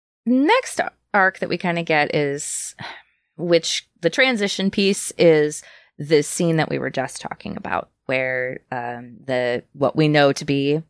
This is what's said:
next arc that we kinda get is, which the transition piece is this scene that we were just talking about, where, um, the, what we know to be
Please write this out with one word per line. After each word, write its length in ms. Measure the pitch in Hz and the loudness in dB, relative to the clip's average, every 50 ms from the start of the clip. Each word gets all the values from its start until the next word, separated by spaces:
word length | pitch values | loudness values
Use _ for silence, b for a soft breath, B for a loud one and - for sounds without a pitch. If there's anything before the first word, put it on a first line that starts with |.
| _ _ _ _ - | _ _ _ _ -2
next 540 | 226 254 262 277 330 453 523 494 - - - - - - _ _ _ | 0 2 4 4 4 2 2 0 -2 -4 -4 -4 -4 -6 _ _ _
arc 260 | - 208 185 190 - - | 0 2 2 2 0 -2
that 100 | - - | -4 -4
we 100 | - 175 | -4 -2
kinda 240 | - 180 170 170 | -2 -2 -2 -2
get 320 | 165 165 160 151 147 - - | 0 0 2 2 2 2 0
is, 600 | 151 147 139 139 143 - - - - - - - B B B B B B B B B B _ _ | 0 0 -2 -2 -6 -8 -8 -8 -8 -10 -10 -14 B B B B B B B B B B _ _
which 520 | - - 175 170 165 165 - - - - _ _ _ | -6 0 2 2 2 2 2 -6 -6 -6 _ _ _
the 100 | - 170 | -2 -2
transition 600 | - - 262 262 247 202 202 196 - - 190 196 | 2 2 2 2 2 0 -2 -2 -2 0 -2 0
piece 400 | - - 196 196 202 - - - - - | 2 2 2 2 2 0 -4 -6 0 4
is 440 | 175 170 160 151 151 151 151 - B B B B B B B - | 6 6 6 6 4 2 -2 -6 B B B B B B B -10
this 300 | 147 143 165 147 147 - | -2 2 2 2 2 2
scene 280 | - - 180 170 165 | -2 0 0 2 2
that 120 | 160 151 - | 2 0 0
we 80 | - 135 | -2 -4
were 120 | 131 135 | -4 -4
just 300 | - - 131 - - - | -4 -6 -6 -6 -8 -10
talking 360 | - - - - - 82 82 | -10 -10 -12 -10 -12 -12 -12
about, 340 | - - - - 87 - _ _ _ _ - | -10 -8 -6 -4 -4 -6 _ _ _ _ -4
where, 480 | 131 131 131 131 127 127 127 127 131 - _ - | -2 -2 -2 -2 -4 -4 -4 -6 -8 -10 _ -10
um, 440 | 135 123 120 120 120 120 123 123 120 - 113 | -8 -8 -8 -8 -10 -10 -14 -18 -20 -14 -8
the, 380 | 131 127 123 123 120 120 120 - _ | -4 -2 -2 0 0 -2 -4 -6 _
what 220 | - 135 139 - - | -6 -2 -2 0 2
we 140 | - 156 151 | 2 2 2
know 240 | 147 147 143 139 | 4 4 4 4
to 120 | 139 - 160 | 2 0 -2
be 380 | 151 139 139 139 143 147 160 160 | -4 -2 0 0 0 -2 -2 -4